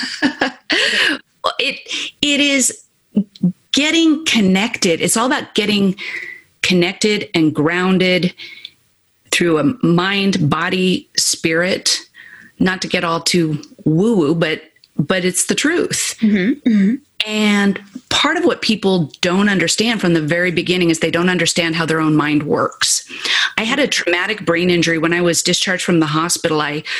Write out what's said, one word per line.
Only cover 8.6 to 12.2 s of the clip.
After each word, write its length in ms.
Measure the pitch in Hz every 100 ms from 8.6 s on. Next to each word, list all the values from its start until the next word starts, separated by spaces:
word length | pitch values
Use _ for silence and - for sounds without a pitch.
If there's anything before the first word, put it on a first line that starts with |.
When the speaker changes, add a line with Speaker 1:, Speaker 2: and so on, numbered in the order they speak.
| - _ _ _ _ _ _
Speaker 1:
through 260 | - 175 151
a 60 | 143 - 165
mind, 640 | 170 185 196 196 160 147
body, 600 | 156 180 185 185 180 - -
spirit. 840 | - - 165 165 180 - - - - -